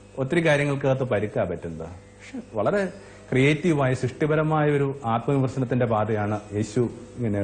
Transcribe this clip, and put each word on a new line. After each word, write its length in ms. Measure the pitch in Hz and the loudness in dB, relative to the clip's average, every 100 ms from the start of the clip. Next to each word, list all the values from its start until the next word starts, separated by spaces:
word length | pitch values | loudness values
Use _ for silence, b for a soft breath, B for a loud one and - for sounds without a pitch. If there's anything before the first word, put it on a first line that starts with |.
| - - | -14 -6
ഒത്തിരി 280 | 135 165 165 | -2 2 4
കാര്യങ്ങൾക്കകത്ത് 560 | 143 143 139 139 131 | 4 2 0 2 2
പരിക്കാ 420 | 127 104 101 131 | 2 0 0 -2
പറ്റുന്നത്. 440 | 92 82 85 80 82 | -2 -4 -8 -10 -12
പക്ഷെ 520 | 90 - - - 262 - | -14 -20 -20 -16 -14 -10
വളരെ 380 | 110 101 202 190 - B B B | -2 0 0 -2 -6 B B B
ക്രിയേറ്റീവായ, 640 | 127 135 151 180 151 131 | 4 4 4 2 2 2
സൃഷ്ടിപരമായ 760 | 127 127 - 156 156 156 156 151 | 0 -2 -2 0 2 2 2 2
ഒരു 260 | 147 139 135 | 2 0 -2
ആത്മവിമർശനത്തിന്റെ 800 | - 113 120 139 131 135 123 123 120 | -2 -2 0 0 0 0 -2 0 2
പാതയാണ് 540 | 110 107 107 104 104 - | 2 0 0 0 -4 -4
യേശു 360 | 101 107 - 117 - - - | -4 -2 0 -2 -2 -14 -6
ഇങ്ങനെ 220 | 120 101 | -2 0